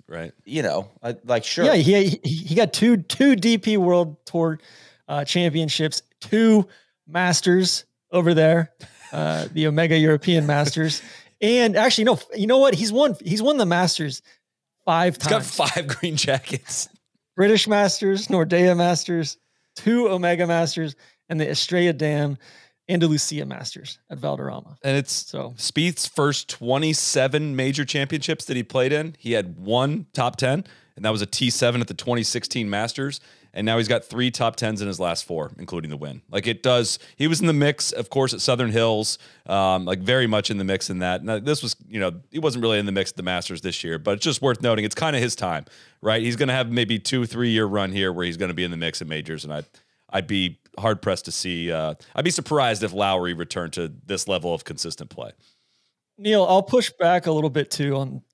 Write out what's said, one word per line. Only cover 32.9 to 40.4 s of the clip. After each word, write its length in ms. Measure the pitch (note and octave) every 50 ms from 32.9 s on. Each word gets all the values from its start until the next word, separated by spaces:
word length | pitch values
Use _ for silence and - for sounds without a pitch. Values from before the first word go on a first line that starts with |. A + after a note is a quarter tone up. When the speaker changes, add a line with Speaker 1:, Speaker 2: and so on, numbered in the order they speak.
| - - C3+ C#3 C#3 - - _ _ _ _ _ _
Speaker 1:
And 120 | - G#2+
now 140 | A2 A2+ A#2
he's 80 | A#2 G#2+
got 180 | A#2+ A2+ -
three 240 | - - A#2 B2 B2+
top 260 | A#2 - B2 A2+ -
tens 260 | - - A2 A2 G2
in 60 | G2+ G2+
his 120 | F#2 D#2+
last 260 | F#2 F2 E2 - -
four, 260 | - F2+ D#2+ D2+ - - -
including 320 | F2 F2 F#2 E2+ D#2+ D2+
the 80 | D2+ C#2+
win. 240 | D2 C#2+ C2+ B1 - _
Like, 160 | E2 G2+ G2
it 160 | A#2+ A2+ -
does, 380 | - C3 B2+ A#2+ A#2 G2+ - - - - _
he 120 | - C#3 D#3
was 140 | E3 D3
in 60 | - E3
the 60 | D#3
mix, 380 | C#3+ C#3+ D3 C#3+ - - -
of 200 | - A#2 A#2 -
course, 200 | - C3+ C3+ B2+
at 80 | A#2+ F2+
Southern 300 | - - B2+ A#2+ B2+ A2+
Hills, 460 | G#2+ A#2 A2+ A#2 A2 G#2+ G#2+ - - - - - - _ _ -
um, 360 | F#2+ G2 F#2+ F#2+ F#2 F#2 F#2
like, 120 | F2 F#2+ F#2+
very 300 | F#2 F#2+ B2 C3 B2+ A2+
much 240 | A2 G#2+